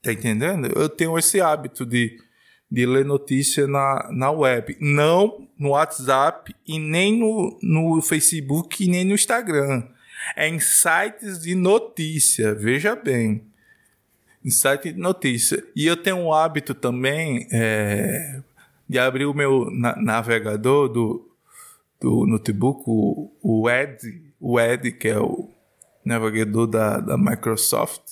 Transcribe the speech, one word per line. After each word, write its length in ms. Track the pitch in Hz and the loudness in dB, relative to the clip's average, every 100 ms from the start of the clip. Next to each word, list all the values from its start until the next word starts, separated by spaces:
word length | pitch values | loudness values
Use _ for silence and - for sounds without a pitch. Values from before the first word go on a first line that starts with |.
Tá 100 | - | -4
entendendo? 540 | 107 117 107 156 190 127 | -2 -2 0 0 -2 -2
Eu 220 | - 151 | 0 -2
tenho 280 | - 165 165 | 0 -2 0
esse 240 | 160 196 | 0 2
hábito 460 | 170 151 135 - 123 | 2 0 -4 -10 -4
de, 320 | 120 113 - _ _ _ _ _ | -2 -2 -6 _ _ _ _ _
de 160 | 113 | -2
ler 200 | 123 131 | 2 2
notícia 640 | 139 139 - 135 139 - 139 | 2 -2 0 0 0 0 0
na, 400 | 139 139 135 - | 2 0 -2 -4
na 220 | 127 131 | -2 -2
web. 440 | 156 135 123 113 - | 2 2 2 -4 -4
Não 680 | 147 143 151 175 208 269 - _ | 0 2 4 4 2 -2 -20 _
no 140 | 143 | 0
WhatsApp 840 | 143 156 - 127 135 147 165 - - - | 2 0 -2 0 2 2 0 -18 -18 -10
e 100 | 156 | -6
nem 400 | 151 160 196 220 | -2 0 2 2
no, 400 | 220 220 175 - | 2 0 -4 -4
no 400 | 190 160 165 160 | 0 2 4 2
Facebook 800 | - 156 - 160 139 151 170 - | 2 2 2 0 -2 -4 -4 -2
e 40 | 185 | 0
nem 160 | 180 | 2
no 100 | 185 | 2
Instagram. 720 | 208 - 240 220 151 139 131 113 _ - - - | 0 0 -2 0 0 0 -2 -4 _ -20 -14 -12
É 140 | - 156 | -4 -2
em 100 | 165 | 0
sites 800 | - - 175 165 202 208 214 180 | 0 2 2 2 0 -6 -12 -10
de 140 | 165 | -4
notícia, 1000 | 185 180 220 220 - 156 156 - - 110 | 0 4 2 0 -8 -4 0 2 2 0
veja 440 | 104 107 135 202 247 | 0 0 0 0 -2
bem. 500 | 240 123 113 107 - _ _ _ _ _ _ _ _ _ | -2 0 0 -2 -6 _ _ _ _ _ _ _ _ _
Em 60 | - | -2
site 420 | - 135 143 170 | 0 2 0 -4
de 60 | 185 | -4
notícia. 680 | 175 190 135 120 - - - | -4 -2 -2 0 -2 -2 -6
E 120 | - 156 | -2 0
eu 100 | 170 | 0
tenho 200 | 190 185 | -2 -2
um 160 | 165 | 0
hábito 420 | 156 160 151 143 | 2 2 -2 -6
também, 720 | 131 127 123 131 151 160 120 - | -4 -2 0 -2 -2 -2 -4 -2
é, 920 | 117 113 107 104 104 - - 151 135 - _ _ _ - | 0 2 2 0 0 0 -4 -6 -14 -16 _ _ _ -4
de 100 | 127 | 0
abrir 280 | 131 131 143 | 2 0 -2
o 60 | |
meu 380 | 143 143 131 117 | 0 2 2 2
na-, 260 | 127 120 - | -2 -2 0
navegador 920 | 110 113 113 113 107 107 123 143 135 | 0 0 0 0 0 -2 2 4 2
do, 360 | 117 110 - - _ _ - - - _ _ | 0 0 -2 -10 _ _ -20 -20 -20 _ _
do 260 | 123 117 - | 0 2 2
notebook, 560 | 110 110 101 127 139 - | 2 0 0 0 0 0
o, 460 | 110 104 - 151 _ | 2 2 -2 -10 _
o 260 | - 110 117 | 0 2 2
Edge, 540 | 123 143 120 117 90 80 _ | 2 -2 -8 -18 -18 -20 _
o 220 | 139 120 | -2 2
Edge, 320 | 117 123 127 | 2 0 -4
que 160 | - 107 | -4 -2
é 100 | - | 0
o 320 | - - - _ _ _ - _ | -2 -4 -10 _ _ _ -20 _
navegador 600 | - 117 110 110 107 110 113 | -4 -2 -2 -2 0 0 2
da, 320 | 110 107 104 | 2 0 0
da 200 | - 127 | -2 0
Microsoft. 840 | 202 - 117 110 - 113 - - - | 2 0 -2 -2 0 0 -2 -6 -18